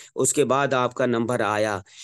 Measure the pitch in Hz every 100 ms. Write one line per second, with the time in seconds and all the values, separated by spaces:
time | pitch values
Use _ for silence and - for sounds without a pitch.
0 | - - 127 147 127 135 139 131 123 -
1 | 127 117 117 123 104 107 107 98 - -